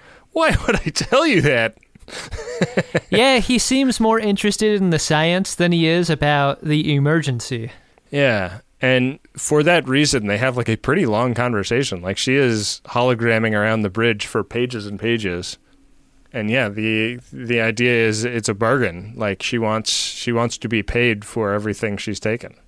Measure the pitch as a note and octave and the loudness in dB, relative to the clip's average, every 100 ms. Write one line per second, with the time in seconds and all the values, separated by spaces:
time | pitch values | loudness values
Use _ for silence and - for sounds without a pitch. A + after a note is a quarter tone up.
0 | - - _ D#4+ D#4+ - - G3+ - - | -10 -20 _ 0 2 2 0 -2 -2 -4
1 | - C4 D#4+ G3 C#3 B2 A2+ - _ - | 0 2 4 4 2 2 0 -4 _ -20
2 | - - - - A4 A#4+ - - - - | -16 -14 -10 -10 -8 -4 -4 -4 -4 -4
3 | - - C4 B3+ - B3 - C4 C4 - | 0 2 4 4 2 0 2 2 2 2
4 | A3 A3 G#3+ G3+ G#3 - G#3+ G#3 F#3 D#3+ | 2 2 0 0 0 2 2 2 2 2
5 | - D#3 D#3+ F3+ F#3+ - F3 E3+ D#3+ E3+ | 2 2 2 0 -2 0 2 4 4 2
6 | E3+ D3+ D3 D3 C#3 C#3 D#3 D3+ D3+ C#3+ | 2 0 2 2 2 -2 -2 0 0 2
7 | D3 D#3+ C#3 A#2+ - A#2+ A2+ - _ _ | 2 2 0 -4 -6 -8 -8 -14 _ _
8 | _ C#3+ C#3 G#2+ F2+ F#2+ - _ B2+ B2+ | _ 0 2 2 -2 -8 -18 _ 2 2
9 | B2+ D3+ _ - - D3+ D3+ F3 B2+ C3+ | 0 -4 _ -10 0 2 4 2 2 2
10 | D3 C3+ G#2 G#2 C3 B2 A2+ A2 - E3 | 2 0 0 0 0 0 0 0 0 2
11 | C#3+ G#2+ B2 A#2 B2 G#2+ G2 A#2+ C#3 F2+ | 2 2 0 0 0 -2 0 0 -2 -4
12 | F2+ G2+ - C3+ C3 A2 G#2 - - A#2+ | -6 -4 0 2 2 0 -4 -8 -4 0
13 | B2+ A#2 A#2 A2 A2+ G#2+ G#2+ A2 G#2 F#2+ | 2 2 0 2 2 0 0 0 -2 0
14 | A#2 G#2 - A2+ G2 A#2 B2 B2 G2+ G2+ | 0 0 -4 -4 -4 -2 -4 -4 -8 -4
15 | A2+ A#2 G2+ F2 F#2 - _ _ _ - | -2 0 -2 -4 -6 -12 _ _ _ -20
16 | _ _ _ B2 G#2+ B2+ A2 G#2 A2 A2 | _ _ _ -6 -2 0 0 -2 -2 0
17 | A2 B2 - C3+ A#2+ A#2+ A2+ A2 B2 A#2+ | -2 -6 -14 -10 -2 0 0 2 2 4
18 | A2+ G#2+ A#2+ A#2+ A2 G2+ A2+ C3+ G#2+ E2+ | 2 0 -2 -2 -4 0 0 2 0 -4
19 | G#2 A#2+ G#2+ F#2+ - A#2+ A2 A2 G#2+ - | -12 -6 -4 -4 -4 -2 0 -2 -2 -4
20 | - - - A#2 A#2+ - G#2+ A2 - A#2+ | -4 -6 -2 0 -2 -4 -4 -2 0 0
21 | A#2+ G#2 - A#2+ G#2 G#2 G#2 G2 A2 G2+ | 0 0 -4 -4 -2 -2 -2 -4 -6 -6
22 | - G2 G#2+ A#2 - - | -6 -4 -4 -4 -8 -20